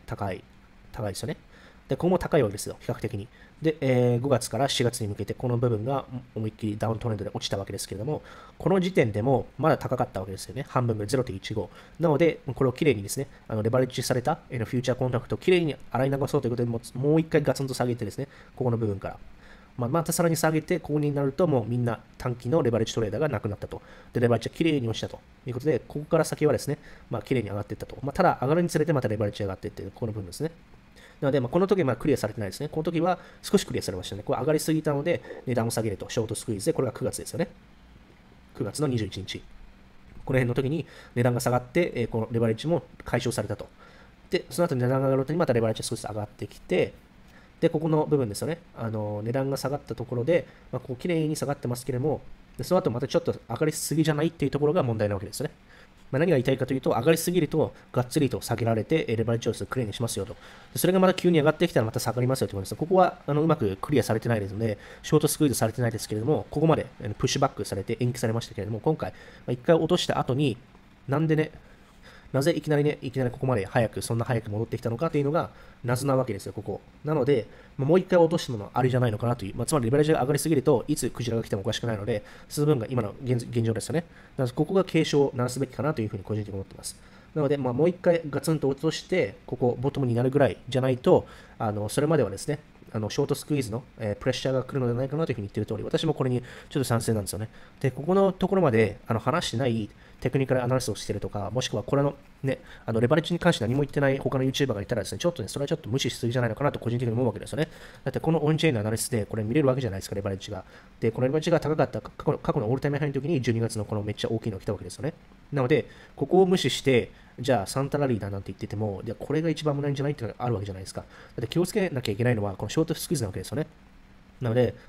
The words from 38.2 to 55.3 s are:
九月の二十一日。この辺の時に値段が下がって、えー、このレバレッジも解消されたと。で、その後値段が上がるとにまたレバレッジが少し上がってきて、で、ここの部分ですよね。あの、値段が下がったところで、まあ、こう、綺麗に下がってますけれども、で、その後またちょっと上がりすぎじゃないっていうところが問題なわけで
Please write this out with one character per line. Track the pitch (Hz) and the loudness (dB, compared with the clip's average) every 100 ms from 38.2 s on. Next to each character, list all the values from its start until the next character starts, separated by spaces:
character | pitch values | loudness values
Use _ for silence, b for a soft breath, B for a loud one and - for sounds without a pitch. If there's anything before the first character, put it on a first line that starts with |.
| - - - - | -20 -20 -16 -8
九 | |
月 | 131 - | -6 -2
の | 147 | -2
二 | 120 | 0
十 | |
一 | 98 95 | -2 -6
日。 | 92 92 - - - - - - - - | -10 -12 -14 -18 -20 -20 -20 -20 -20 -12
こ | - | -2
の | 131 | 0
辺 | 120 | 2
の | |
時 | 123 131 | 0 0
に | 156 B B B | -2 B B B
値 | 123 | 0
段 | 123 | 2
が | 120 | 2
下 | 123 | 2
が | 123 | 0
っ | |
て、 | - 175 175 | 2 0 0
え | 123 | 0
ー、 | 110 | -2
こ | 113 | -2
の | 113 | -2
レ | 117 | 0
バ | 113 | 0
レ | |
ッ | 110 | 0
ジ | 151 | 0
も | 170 - - | -2 -2 -14
解 | - 123 | -4 -2
消 | 123 | 0
さ | 113 | -2
れ | 107 | -4
た | |
と。 | 107 - B B B B - - | -6 -10 B B B B -20 -4
で、 | 185 - | -4 -2
そ | - | 0
の | 175 | 0
後 | |
値 | 127 123 | 2 2
段 | 131 | 2
が | 135 | 2
上 | |
が | 135 | 2
る | |
と | 135 | 0
に | 151 | 0
ま | 165 | 2
た | |
レ | 117 | 2
バ | 113 | 2
レ | |
ッ | 110 | 0
ジ | |
が | - | -4
少 | |
し | 113 | -6
上 | 110 | -6
が | 107 | -8
っ | 104 | -8
て | - 107 | -8 -12
き | - | -12
て、 | - 180 120 - - - - B B - | -2 0 0 -4 -20 -20 -20 B B 0
で、 | 165 | 0
こ | 160 | 4
こ | 156 | 4
の | 156 147 | 4 4
部 | 147 | 2
分 | 117 | 2
で | |
す | 101 | -2
よ | 139 | -4
ね。 | 165 - 139 | -6 -10 -8
あ | 117 | -6
の、 | 110 104 104 | -4 -4 -4
値 | 110 | -2
段 | 131 135 | 0 0
が | 135 | -2
下 | 135 | -2
が | 143 | -4
っ | |
た | - | -6
と | 113 | -8
こ | 117 120 | -4 -2
ろ | |
で、 | 127 170 B B B | 2 2 B B B
ま | 127 | -8
あ、 | |
こ | - | -8
う、 | 123 | -6
綺 | 180 | -2
麗 | 165 151 | 0 0
に | 156 | -2
下 | 135 | -4
が | |
っ | 143 | -4
て | 135 | -4
ま | 123 | -4
す | - | -4
け | |
れ | 123 | -2
ど | |
も、 | 147 123 - - - - | -2 -2 -6 -18 -14 -10
で、 | |
そ | 127 | 0
の | 185 | 2
後 | 180 | 2
ま | 117 | 0
た | 131 | 0
ち | |
ょ | 170 | 0
っ | |
と | 139 - - | 0 -2 -6
上 | 147 | -2
が | 156 | 0
り | |
す | 151 - | 0 0
ぎ | 151 | 2
じ | 156 | 2
ゃ | |
な | 147 | 2
い | 165 | 0
っ | |
て | - | 0
い | 139 | 0
う | |
と | 139 | 2
こ | 147 | 2
ろ | |
が | 175 | 2
問 | 127 110 | 2 2
題 | 104 | 0
な | |
わ | 101 | 0
け | |
で | 92 | -6